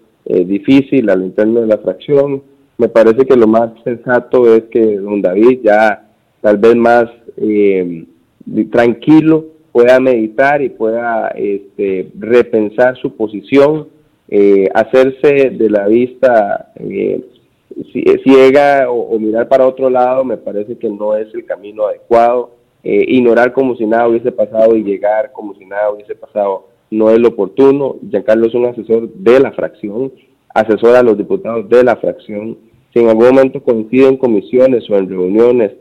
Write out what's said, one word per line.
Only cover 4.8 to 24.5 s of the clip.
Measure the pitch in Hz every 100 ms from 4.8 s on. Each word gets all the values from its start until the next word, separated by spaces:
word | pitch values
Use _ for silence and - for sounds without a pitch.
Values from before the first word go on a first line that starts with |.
| 110 101
don | 101 104
David | 95 95 120 127
ya | 107 104 110 98 _ _ _ _
tal | 107 104
vez | 113
más, | 120 117 120 117 - - -
eh, | 110 104 101 95 90 85 80 _ _ _ - 110 107
tranquilo | 123 120 110 - 156 156 160 160 _ _
pueda | 123 120 127
meditar | 131 120 110 110 139 147
y | 131
pueda, | - 110 117 117 113 104
este, | - 101 101 - - 101 95 92 -
repensar | 107 120 117 113 107 - 123 127
su | 135
posición, | 131 107 104 - 139 143 156 147 _ _ _ _
eh, | 104 101 98 95
hacerse | 107 110 131 131 131 151 139 131
de | 101 110
la | 104 101
vista, | 113 127 - 131 117 101 - -
eh, | - 104 98 98 - - _ _ _ -
ci-, | - - - - -
ciega | 131 135 131 139 143 139 127
o, | 120 -
o | 110
mirar | 107 110 120
para | 135 131
otro | 131 131
lado. | 127 123 131
Me | 131 101
parece | - 104 104 113
que | 110
no | 101 104
es | 107 110
el | 117
camino | - 87 101 107 104
adecuado. | - - 117 120 123 120 _ _ _
Eh, | 104 101 -
ignorar | 127 120 113 123
como | 127 131 120
si | 107
nada | 113 120
hubiese | 117 120
pasado | - 104